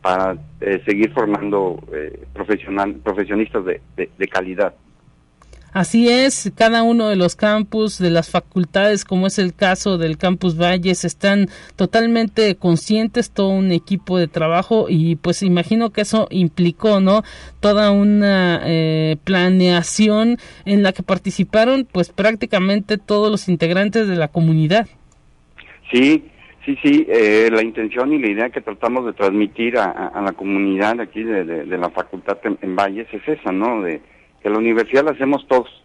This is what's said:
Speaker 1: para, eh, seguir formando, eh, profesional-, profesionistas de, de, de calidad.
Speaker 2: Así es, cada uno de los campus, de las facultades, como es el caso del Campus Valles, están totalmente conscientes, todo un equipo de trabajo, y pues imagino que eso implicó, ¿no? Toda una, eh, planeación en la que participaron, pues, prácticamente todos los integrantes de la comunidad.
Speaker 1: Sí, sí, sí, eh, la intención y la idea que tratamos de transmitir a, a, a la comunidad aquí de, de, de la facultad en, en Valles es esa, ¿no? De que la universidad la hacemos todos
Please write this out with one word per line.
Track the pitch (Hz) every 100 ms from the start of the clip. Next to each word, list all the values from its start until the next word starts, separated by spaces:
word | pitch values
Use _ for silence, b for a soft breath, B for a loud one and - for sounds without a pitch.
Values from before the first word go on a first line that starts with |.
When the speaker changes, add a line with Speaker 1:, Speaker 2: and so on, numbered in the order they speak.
| 95
Speaker 1:
para, | 92 95 82 - -
eh, | 101 95 -
seguir | 101 110
formando, | - 107 101 101 101 92 78 -
eh, | 78 76 - -
profesional-, | 101 98 107 - 98 98 -
profesionistas | 107 98 98 104 110 113 92
de, | 85 - -
de, | 90 -
de | 95
calidad. | 95 92 92 95 - _ _ _ _ _ _ b b b
Speaker 2:
Así | 190 180 226 240
es, | 247 269 - 196 -
cada | 226 233
uno | 233 233 214
de | 196
los | 175 -
campus, | 214 214 208 220 214 -
de | 180
las | 170 -
facultades, | 180 - 190 170 196 202 202
como | - 185 190
es | 190
el | 185 -
caso | 196 185 208 180
del | 160 156
Campus | 185 180 180 165
Valles, | 175 185 180 180 175
están | - 202 202 190 B B -
totalmente | 185 226 226 233 226 - 214 185
conscientes, | 180 165 - 214 220 240 -
todo | - 196
un | 190 190
equipo | 170 - 190 - 180
de | 165
trabajo, | 170 160 170 180 226 -
y | 170 165 165
pues | 180 175
imagino | 196 175 170 220 233
que | 254
eso | 311 330 302
implicó, | 190 170 - 175 165 220 202
¿no? | 190 208 B B B -
Toda | 208 208 208
una, | 202 208 208 202 190 180 170
eh, | - 165 160 160 156 156
planeación | - 190 180 185 180 175 170 - 214 214 226 240 B B -
en | 202
la | 202
que | 190
participaron, | 180 185 196 - 180 220 233 269 247
pues, | 185 170
prácticamente | - 202 220 240 202 190 208 196 208
todos | - 208 214
los | 208 -
integrantes | 170 165 180 208 226 208
de | 175
la | 151
comunidad. | 170 165 156 156 208 214 - _ _ _ _ _ - B B -
Speaker 1:
Sí, | 123 135 156 - B B - -
sí, | 139
sí, | 147 147 160
eh, | 113 107 107 113
la | 113
intención | 113 110 110 120 135
y | 151
la | 113
idea | 101 120
que | 135
tratamos | 113 98 - 123 120
de |
transmitir | 98 101 104 104 - 117 120
a, | 95
a, | - 90
a | -
la | 98
comunidad | 87 98 98 98 95 104 117
aquí | 101 110
de, | 113 101
de, | 82 82 73
de | 90
la | 87
facultad | 90 - 92 - 101 110
en, | 98
en | 95 92
Valles | 98 101 113
es | 104 -
esa, | 151 107
¿no? | 95 113 117
De | 90 78 b b b _
que | -
la | 107
universidad | 117 113 113 135
la | 151
hacemos | 123 135 139 -
todos | 127 117 -